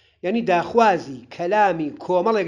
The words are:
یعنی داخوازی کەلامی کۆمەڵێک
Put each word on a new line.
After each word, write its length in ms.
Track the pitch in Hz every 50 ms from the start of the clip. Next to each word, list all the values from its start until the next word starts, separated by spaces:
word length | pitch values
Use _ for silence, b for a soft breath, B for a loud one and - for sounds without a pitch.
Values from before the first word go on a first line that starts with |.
| b b b b b
یعنی 180 | 175 220 233
داخوازی 840 | 190 170 180 175 160 - - 233 226 214 190 160 127 135 135 120 113 - -
کەلامی 540 | - 170 175 202 214 208 196 175 165 156 143 - - -
کۆمەڵێک 420 | - 180 180 175 226 226 214 185